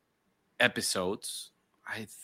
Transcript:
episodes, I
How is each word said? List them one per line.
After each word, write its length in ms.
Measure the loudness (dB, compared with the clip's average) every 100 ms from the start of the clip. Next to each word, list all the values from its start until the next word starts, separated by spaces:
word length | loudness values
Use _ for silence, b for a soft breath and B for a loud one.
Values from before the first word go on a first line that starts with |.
| _ _ _ _ _ 4
episodes, 880 | 4 4 0 2 0 0 -4 -10 -12 _ _ _ -10
I 200 | -8 -8 -8